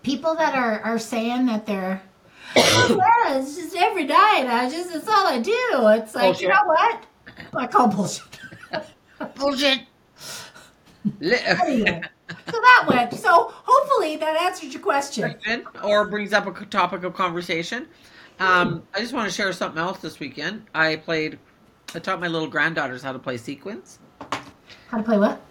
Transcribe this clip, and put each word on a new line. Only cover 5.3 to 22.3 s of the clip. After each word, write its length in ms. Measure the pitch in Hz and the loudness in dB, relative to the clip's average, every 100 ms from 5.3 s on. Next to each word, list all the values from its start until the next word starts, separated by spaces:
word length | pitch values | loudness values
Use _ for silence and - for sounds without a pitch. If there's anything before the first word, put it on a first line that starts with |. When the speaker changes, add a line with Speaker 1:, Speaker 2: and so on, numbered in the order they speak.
| 254 | 0
Speaker 1:
do." 120 | 233 480 508 277 220 220 | 0 0 0 4 4 4
It's 120 | 220 | 2
like, 100 | 262 | 2
Speaker 2:
Bullshit. 180 | 190 180 | 2 2
Speaker 1:
you 60 | 190 | 2
know 160 | - | 4
what? 420 | 370 320 440 - - _ - - - 302 | 4 4 4 0 -10 _ -20 -20 -10 -6
I 100 | 247 | 2
call 180 | - 226 | 4 4
bullshit. 520 | 185 175 - - - - - - | 2 -2 -6 -14 -20 -20 -20 -10
<laughs> 640 | - - _ _ _ 285 - | -10 -10 _ _ _ -14 -4
Speaker 2:
Bullshit. 440 | 277 262 285 262 - _ _ _ - - - - - _ _ _ 208 - | -4 0 0 0 -4 _ _ _ -16 -16 -16 -20 -20 _ _ _ -8 -4
Li- 160 | 160 240 | -2 0
Speaker 1:
Anyway, 560 | - 180 330 247 202 170 - _ - - - | 0 0 2 2 0 -2 -10 _ -18 -14 -8
so 20 | 453 | 4
that 260 | 494 508 311 | 6 6 6
went. 240 | 254 240 | 2 0
So 380 | - 415 339 - | -2 4 4 4
hopefully 640 | - - 523 554 508 320 302 | -8 4 4 4 0 0 -2
that 200 | 311 320 | -2 0
answers 300 | 359 - 285 | -2 -4 -12
your 100 | - | -6
question. 520 | 392 285 269 - 165 | -2 -2 -2 -4 -6
Speaker 2:
Question, 300 | - 214 240 - - | -6 -6 -6 -8 -8
or 240 | 202 208 202 | 0 2 0
brings 240 | 208 202 | -4 0
up 140 | 202 196 | -2 -2
a 120 | 180 | -12
c-, 80 | 202 | -6
topic 380 | 202 180 185 | -2 -2 -2
of 100 | 175 | -8
conversation. 720 | 175 185 170 175 165 170 233 320 _ - - - - | -4 -4 -4 -4 -6 -4 -10 -12 _ -20 -20 -20 -4
Um, 420 | 185 180 175 170 - | 2 4 2 -2 -8
I 60 | 196 | -8
just 120 | 240 | -4
wanna 180 | 262 202 | -4 -4
share 220 | 170 196 | -2 -4
something 260 | 175 185 147 | -4 -6 -4
else 200 | 170 180 | -6 -6
this 180 | 160 - | -12 -10
weekend. 460 | 143 143 156 214 - | -12 -8 -10 -10 -8
I 220 | 156 160 156 | 0 0 0
played, 420 | 160 160 156 147 _ _ _ _ - | -4 -4 -4 -8 _ _ _ _ -14
I 40 | 170 | -10
taught 200 | 190 185 | -6 -4
my 80 | |
little 200 | 175 | -2